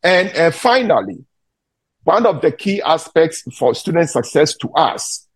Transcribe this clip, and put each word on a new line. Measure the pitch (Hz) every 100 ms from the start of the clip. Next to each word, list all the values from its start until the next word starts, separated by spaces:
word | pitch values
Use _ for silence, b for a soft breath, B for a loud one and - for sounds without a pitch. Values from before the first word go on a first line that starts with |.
And, | 175 180 190 151
uh, | 165
finally, | 160 254 254 233 135 98 92 - _ _ _ _ _ _ _
one | - 190 226
of | 160
the | 160
key | 147 202 196
aspects | - 160 - - 160 160 - -
for | 127 113
student | - 170 165
success | 135 113 - 151 -
to | -
us | 151 151 78 - - _